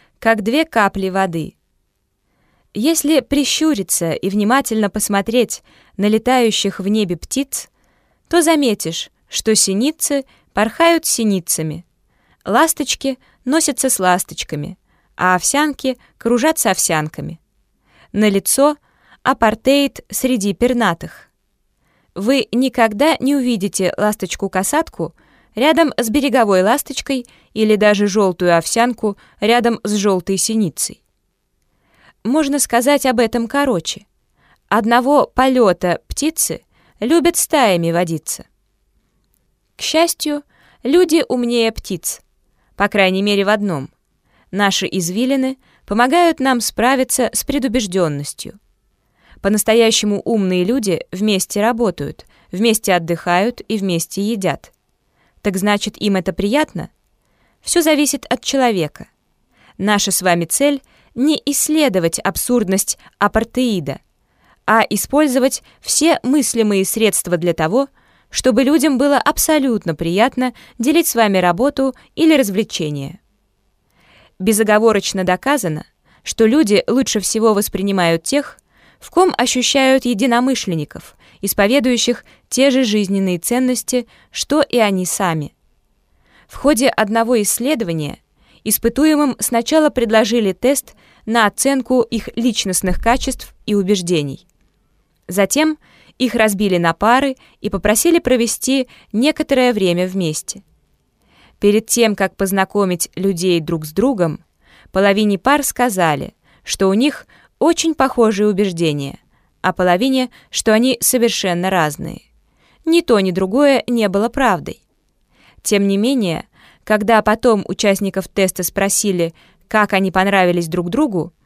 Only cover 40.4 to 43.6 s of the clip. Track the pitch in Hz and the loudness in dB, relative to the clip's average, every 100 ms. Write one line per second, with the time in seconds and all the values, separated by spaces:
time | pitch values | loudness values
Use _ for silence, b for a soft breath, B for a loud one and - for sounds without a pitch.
40.4 | - b b b 247 339 349 320 - 247 | -8 b b b 0 2 4 2 0 -2
41.4 | 240 240 226 226 - 175 - - _ _ | 0 0 0 -2 -8 -8 -8 -10 _ _
42.4 | _ _ _ - 202 208 190 185 202 202 | _ _ _ -4 -2 2 2 2 0 0
43.4 | 196 214 | 2 0